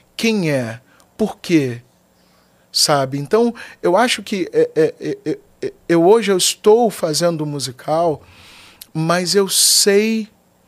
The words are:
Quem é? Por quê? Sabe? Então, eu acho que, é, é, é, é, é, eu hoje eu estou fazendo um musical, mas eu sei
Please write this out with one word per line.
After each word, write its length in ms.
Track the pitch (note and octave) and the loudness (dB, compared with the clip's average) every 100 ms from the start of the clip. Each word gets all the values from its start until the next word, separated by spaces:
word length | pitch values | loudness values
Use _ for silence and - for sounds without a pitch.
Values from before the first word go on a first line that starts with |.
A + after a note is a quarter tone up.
| _ - | _ -4
Quem 320 | A3+ G#3+ D#3+ | -2 0 0
é? 300 | C#3 A#2 A#2 _ _ _ - | -2 -4 -10 _ _ _ -6
Por 220 | G#3+ - | -6 -6
quê? 460 | - E3 C3 A#2 - _ _ _ _ _ _ _ _ | 0 0 0 -6 -14 _ _ _ _ _ _ _ _
Sabe? 480 | - - C#3+ C3 C#3 | -2 0 0 0 -6
Então, 340 | C#3+ A3 A#3+ A3+ - - | -2 0 0 -4 -14 -6
eu 120 | - F#3 | 0 2
acho 280 | A#3+ - | 2 -2
que, 260 | G3 G3 E3 | -6 -6 -2
é, 200 | D3+ D#3+ D#3 | 0 0 2
é, 200 | D3+ - | 0 -2
é, 180 | D3+ - D#3 | -8 -8 -6
é, 100 | D3 _ - C3 | -8 _ -12 -12
é, 60 | - - | -8 0
eu 160 | E3+ | 4
hoje 280 | E3+ A#3 G3 | 6 4 2
eu 40 | F#3 | 0
estou 520 | - - G#3+ A3 A#3 | -2 0 4 4 2
fazendo 540 | - E3+ D3+ F3 E3 | -2 -4 -2 -2 -2
um 40 | D3+ | -6
musical, 760 | C#3+ C3 B2 - D#3 E3+ C#3+ - - - - - - - | -6 -10 -10 -4 -2 0 -4 -10 -20 -20 -20 -20 -20 -10
mas 440 | D#3 D#3+ F3 F3+ G3 | -4 -2 0 0 0
eu 120 | F#3+ | 0
sei 800 | - - - G3+ G3+ A3 A3 G#3 _ _ _ | 0 0 2 2 2 2 -2 -6 _ _ _